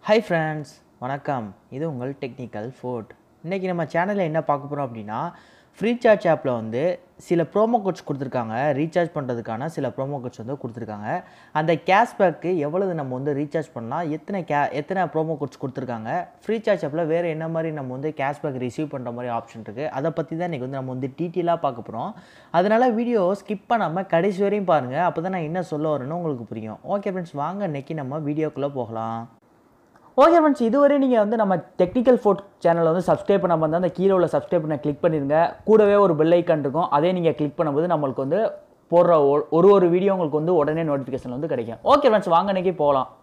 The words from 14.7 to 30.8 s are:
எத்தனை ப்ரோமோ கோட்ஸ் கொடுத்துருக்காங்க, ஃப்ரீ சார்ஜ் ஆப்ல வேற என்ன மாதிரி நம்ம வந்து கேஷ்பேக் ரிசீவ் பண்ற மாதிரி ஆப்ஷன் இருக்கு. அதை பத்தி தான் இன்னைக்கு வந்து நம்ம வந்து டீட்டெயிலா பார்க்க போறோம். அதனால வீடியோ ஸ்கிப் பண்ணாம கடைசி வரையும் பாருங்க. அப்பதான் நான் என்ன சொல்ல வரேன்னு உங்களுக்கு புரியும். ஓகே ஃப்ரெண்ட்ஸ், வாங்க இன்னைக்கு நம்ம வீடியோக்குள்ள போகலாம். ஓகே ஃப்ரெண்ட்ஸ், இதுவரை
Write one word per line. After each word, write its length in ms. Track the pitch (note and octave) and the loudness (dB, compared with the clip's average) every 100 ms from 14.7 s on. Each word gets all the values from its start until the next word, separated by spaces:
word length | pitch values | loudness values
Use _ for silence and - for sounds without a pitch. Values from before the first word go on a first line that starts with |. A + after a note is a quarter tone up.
எத்தனை 320 | C#3+ D3 F#3+ | -4 -6 -4
ப்ரோமோ 340 | E3+ D#3+ D#3+ D#3 | -2 -2 -4 -4
கோட்ஸ் 220 | C#3 - C#3 | -6 -8 -10
கொடுத்துருக்காங்க, 600 | B2+ B2 A#2 A2 D#3+ F3 _ - | -8 -8 -8 -6 -6 -6 _ -6
ஃப்ரீ 140 | A3 | -4
சார்ஜ் 240 | A3 F#3+ D3+ | 0 0 0
ஆப்ல 200 | D3+ E3 | -4 0
வேற 220 | D#3+ F3 | 0 -2
என்ன 200 | D#3 E3 | -4 -4
மாதிரி 260 | E3 E3 | -4 -4
நம்ம 180 | D3+ C3 | -6 -8
வந்து 220 | B2+ D3+ D3+ | -6 -8 -4
கேஷ்பேக் 400 | C#3 C#3+ D#3 C3 | -4 -4 -6 -4
ரிசீவ் 320 | B2 A#2 D3+ | -6 -6 -8
பண்ற 220 | C#3 A#2+ | -6 -8
மாதிரி 220 | A#2+ B2 | -8 -6
ஆப்ஷன் 280 | A#2 - A#2+ | -6 -8 -16
இருக்கு. 280 | A2 G#2+ D3+ | -14 -8 -8
அதை 220 | - D3+ | -4 -4
பத்தி 260 | D#3 D#3 E3 | -4 -6 -6
தான் 140 | F3 | -6
இன்னைக்கு 180 | D#3 B2+ | -6 -6
வந்து 80 | C#3 | -8
நம்ம 140 | C3 | -8
வந்து 200 | B2+ C3 B2+ | -6 -8 -6
டீட்டெயிலா 420 | E3+ E3+ F3 E3 | -6 -2 0 0
பார்க்க 320 | D3 A#2+ G#2 | -2 -6 -10
போறோம். 220 | G#2+ D#3 A3+ - - - | -8 -8 -10 -20 -20 -4
அதனால 380 | E3 F#3+ A3 B3+ | 0 2 4 2
வீடியோ 460 | A3 A#3+ A#3+ F3 G3+ - | 2 0 2 0 -2 -6
ஸ்கிப் 280 | G#3 _ | -10 _
பண்ணாம 320 | A#3 F3+ E3+ F#3+ | -2 0 -4 0
கடைசி 360 | E3+ F#3+ F#3 | 2 2 0
வரையும் 240 | G3+ G#3 F#3 | 0 0 2
பாருங்க. 460 | D#3 B2+ C3+ F3 | 2 2 -2 -2
அப்பதான் 180 | D#3+ E3+ | -2 -4
நான் 120 | F#3+ | -4
என்ன 200 | D3+ F3 | -4 -4
சொல்ல 360 | E3+ D3+ D#3 D3 | -4 -4 -2 -2
வரேன்னு 120 | B2+ | -4
உங்களுக்கு 340 | E3+ E3+ C3+ | -6 -4 -6
புரியும். 340 | A2+ A2+ A2 G#2+ - | -8 -10 -10 -12 -6
ஓகே 200 | G3+ G3+ | -4 -4
ஃப்ரெண்ட்ஸ், 200 | F#3 E3+ | -6 -8
வாங்க 320 | C#3+ D3 G3 G3 | -6 -6 -4 -4
இன்னைக்கு 280 | C#3+ C3+ | -6 -6
நம்ம 260 | D#3+ C3+ D3 | -8 -6 -6
வீடியோக்குள்ள 500 | D3 D3 D#3 D3 C#3 | -4 -2 -4 -4 -6
போகலாம். 560 | C#3 A2+ A2+ A2+ A2+ A#2 _ _ _ _ _ _ _ _ - | -4 -6 -6 -6 -6 -10 _ _ _ _ _ _ _ _ 4
ஓகே 220 | D4 E4+ | 6 8
ஃப்ரெண்ட்ஸ், 200 | D#4 C4+ | 6 4
இதுவரை 360 | A#3 B3+ | 2 4